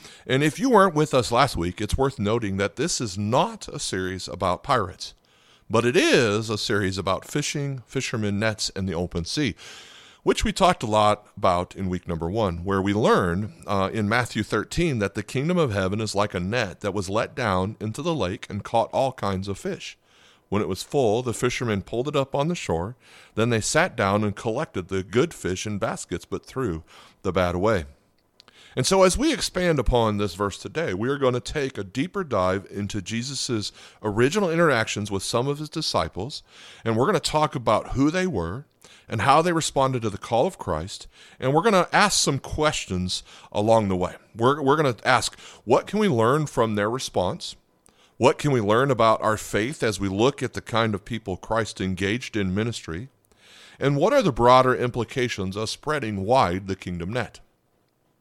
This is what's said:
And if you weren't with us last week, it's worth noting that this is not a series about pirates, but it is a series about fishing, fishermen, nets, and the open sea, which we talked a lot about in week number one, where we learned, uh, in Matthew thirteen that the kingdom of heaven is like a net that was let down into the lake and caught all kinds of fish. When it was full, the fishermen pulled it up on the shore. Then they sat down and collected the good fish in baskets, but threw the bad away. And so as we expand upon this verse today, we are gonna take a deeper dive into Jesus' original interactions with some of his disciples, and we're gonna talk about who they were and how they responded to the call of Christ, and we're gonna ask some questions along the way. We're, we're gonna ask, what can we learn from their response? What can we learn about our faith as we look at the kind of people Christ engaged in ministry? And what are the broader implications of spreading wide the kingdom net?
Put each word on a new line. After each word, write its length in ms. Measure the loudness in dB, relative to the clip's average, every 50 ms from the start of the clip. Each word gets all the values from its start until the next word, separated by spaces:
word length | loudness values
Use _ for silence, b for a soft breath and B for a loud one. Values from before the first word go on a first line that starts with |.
| B B B B B B
And 160 | 0 2 2
if 160 | 2 0 0
you 100 | 0 4
weren't 240 | 6 6 6 6 4
with 200 | 2 0 2 2
us 180 | 2 2 2
last 240 | 4 4 4 4 2
week, 240 | -2 -4 -4 -4 -4
it's 180 | -4 -4 0 0
worth 220 | 0 0 0 -2
noting 380 | 0 0 0 0 0 -2 -2 0
that 180 | -2 -2 0
this 240 | -2 -4 -2 -2 -4
is 180 | -4 -6 -4 -4
not 520 | -2 0 2 2 2 2 -2 -10 -14 -12
a 100 | -10 -8
series 480 | -8 -4 -4 -4 -4 -4 -6 -6 -8 -10
about 340 | -6 -2 0 0 0 0
pirates, 520 | 0 0 0 0 0 -2 -6 -12 -14 -16 -16 _ b b b b b b b b b b
but 160 | 0 2 2
it 100 | 4 4
is 540 | 4 4 6 4 4 4 4 2 0 0 -2
a 80 | -4 -4
series 400 | -2 0 0 0 2 0 -2 -2
about 260 | -2 -2 -2 -2 -4
fishing, 580 | -6 -6 -4 -4 -4 -4 -4 -4 -6 -6 -8 -12 _
fishermen, 520 | -6 -6 -6 -4 -4 -2 -2 -2 -2 0
nets, 300 | 0 -2 -2 -2 -6 -6 -6
and 140 | -4 -4 -4
the 40 | -2
open 300 | -4 -4 -4 -4 -6 -6
sea, 320 | -4 -4 -2 -2 -2 -4 B B B B B B B B B B B B B B
which 200 | 0 0 2 0
we 80 | -2
talked 320 | 0 4 4 4 4 2 -2
a 20 |
lot 420 | 0 2 4 4 4 4 2 -2 -14 _ -2
about 400 | 0 2 2 2 0 -4 -6 -6
in 100 | -4 -4
week 220 | -4 -4 -4 -6
number 200 | -6 -4 -4 -4
one, 360 | -2 0 0 0 -2 -4 -4
where 160 | -2 0 0
we 120 | 2 2 2
learned, 600 | 2 4 4 4 4 2 2 0 -2 -4 -6 -8 -14 -8
uh, 240 | -4 -2 0 0 0 -2
in 160 | -2 -2 0
Matthew 340 | 2 0 0 0 -2 -4 -4
thirteen 560 | -2 -2 -2 -2 -2 -2 -2 0 0 0 0
that 160 | -2 -2 -2
the 80 | -6 -8
kingdom 340 | -6 -4 -4 -2 0 0 0
of 140 | 0 0
heaven 300 | 0 0 0 0 -2 -2
is 120 | -4 -4 -2
like 200 | -2 -2 -2 -2
a 80 | -4
net 400 | -4 -2 -2 -2 -2 -4 -6 -6
that 120 | -6 -4 -2
was 160 | -2 -4 -2
let 260 | -2 -2 -2 -2 -4
down 420 | -4 -2 0 0 0 0 -2 -4 -6
into 220 | -8 -8 -8 -6
the 120 | -4 -4 -2
lake 320 | -2 -2 -4 -4 -6 -10 -10
and 160 | -10 -10 -8
caught 240 | -2 0 0 0 2
all 220 | 0 0 0 0 -2
kinds 340 | -4 -4 -4 -4 -4 -4 -6
of 100 | -8 -6
fish. 400 | -6 -8 -8 -8 -10 -16 -16 _ b b b b b b b b b b
When 140 | -2 -2 -2
it 40 | -2
was 140 | -4 -6
full, 400 | -8 -4 0 2 2 4 2 2
the 100 | 0 -2
fishermen 520 | -4 -2 -2 -2 -2 -2 -2 -2 -2 -2 -2
pulled 240 | -4 -4 -4 -4 -2
it 80 | 0
up 180 | -2 -2 0 -2
on 140 | -2 0 0
the 80 | -2
shore. 400 | -4 -2 -2 -2 -2 -2 -4 -8 -14 B B B B B B B
Then 160 | -2 0 2
they 100 | 2 0
sat 340 | 0 0 2 2 0 0 0
down 280 | 0 0 2 2 2 2
and 120 | 0 -4
collected 520 | -4 -6 -4 -4 -4 -4 -6 _ -8 -6 -4
the 160 | -4 -4 -4
good 280 | 0 0 0 0 0
fish 360 | -2 -6 -4 -4 -4 -4 -4 -6
in 100 | -4 -4
baskets, 480 | -4 -4 -4 -6 -8 -8 -8 -8 -8
but 180 | _ -8 -10 -10
threw 400 | -10 -8 -6 -4 -4 -4 -6 -8 B B B B B B B
the 100 | _ -2
bad 220 | 0 2 0 2 0
away. 320 | 0 2 2 2 0 -2 -6 -12 _ _ _ _ _ _ _ _ _ _ B B B B B B
And 80 | B 0
so 200 | 2 4 6 6
as 120 | 6 4
we 160 | 4 2 0
expand 460 | 0 0 -4 -6 -4 -2 0 2 2 2
upon 400 | 2 2 4 4 4 4 2 0
this 160 | -2 -4 -2
verse 240 | -2 -4 -4 -4 -6
today, 380 | -12 -8 -6 -4 -4 -4 -4
we 120 | -2 -2 -2
are 120 | -2 2
gonna 200 | 2 2 2 0
take 380 | -4 -6 -6 -4 -4 -4 -4 -8
a 60 | -10
deeper 400 | -8 -4 -4 -4 -4 -4 -6 -6
dive 420 | -2 0 2 2 2 2 0 -4 -6
into 280 | -8 -6 -6 -4 -4 -6
Jesus' 720 | -6 -4 -6 -6 -6 -6 -6 -6 -4 -2 -2 -4 -4 -6 B B B B B B
original 480 | -6 -4 2 2 2 2 4 2 0 0
interactions 640 | 2 2 4 4 4 2 0 0 -2 -6 -6 -4
with 100 | -4 -6
some 260 | -4 -2 -2 -2 0 0
of 120 | -4 -4
his 100 | -6 -8
disciples, 720 | -8 -6 -6 -2 0 0 -2 -2 -4 -8 -8 -8 -8 -14 -16 B B B B B B B B
and 140 | -2 0 2
we're 80 | 2
gonna 140 | 2 2 0
talk 340 | 0 0 0 0 0 0 -2
about 360 | -2 0 2 2 2 2 -2
who 200 | 0 2 2 2
they 160 | 2 2 -2
were 400 | 0 -2 -2 -4 -4 -6 -8 -10 -14 _ _ B B B B B B
and 140 | -4 -2
how 220 | 2 4 4 6 4
they 100 | 4 0
responded 480 | 0 -2 -2 0 0 0 0 0 -2
to 80 | -2 -4
the 80 | -6 -6
call 300 | -6 -2 0 2 2 0
of 100 | -2 -6
Christ, 480 | -6 -4 -4 -4 -4 -6 -10 -14 -18 -20 B B B B B B
and 140 | -2 2 2
we're 80 | 2
gonna 260 | 4 4 4 4 2 4 4
ask 260 | 4 4 4 2 0
some 200 | 0 0 -2 -2
questions 840 | -4 -6 -4 0 0 0 0 -2 -6 -4 -4 -4 -2 -4 -4 -8 B B B B B B
along 360 | -4 -2 2 4 4 4 4 2
the 80 | 0
way. 200 | 0 0 -2 -4 -8 -18 _ _
We're, 280 | 2 2 2 2 4 4
we're 140 | 2 4 4
gonna 180 | 4 0 0 0 2
ask, 340 | 2 2 4 2 0 -8 B B B B B B
what 220 | 2 2 2 2
can 140 | 0 0 0
we 80 | 2 2
learn 400 | 4 4 4 4 4 2 0 -2
from 260 | 0 0 0 2 2
their 160 | 0 0 0
response? 680 | -2 -4 -6 -4 -2 0 0 0 -2 -4 -10 -14 -14 -16 _ _ _ _ _ b b b b b b b
What 200 | 4 4 4 4
can 140 | 0 2
we 80 | 2 2
learn 320 | 2 4 4 4 4 2
about 300 | 2 4 4 4 4 4
our 160 | 2 0 0 0
faith 440 | -4 -4 -2 -2 -2 -2 -4 -2
as 160 | -2 -2 -2 -2
we 120 | -4 -4
look 340 | 0 2 2 2 2 0 -6
at 80 | -8
the 80 | -8 -8
kind 340 | -10 -4 -2 0 0 0 -2
of 120 | -4 -6
people 320 | -8 -10 -8 -6 -6 -8 -8
Christ 420 | -4 -2 -2 -2 -2 -2 -4 -4
engaged 560 | -4 -4 -2 -2 0 -2 -2 -2 -4 -6 -4
in 180 | -2 -2 0 -2
ministry? 540 | -2 -2 -4 -6 -8 -10 -10 -10 -10 -10 -14 _ _ _ _ B B B B B B B B B B
And 160 | 0 0 2
what 160 | 4 4 4
are 100 | 4 4
the 120 | 4 2 2
broader 420 | 4 6 8 8 8 8 6 4
implications 800 | 2 0 -2 -2 -4 -6 -4 -2 -2 -2 -2 -2 -4 -6 -6 -4
of 140 | -6 -6 -6
spreading 560 | -8 -8 -6 -4 -4 -2 -2 -4 -4 -4 0
wide 420 | 2 4 4 4 4 2 -2 -4 -6
the 80 | -8
kingdom 380 | -6 -6 -8 -8 -6 -6 -6 -4
net? 260 | -4 -6 -6 -8 -18 -20 _ _ _ _ _ _ _ _ _ _ _ _ _ _ _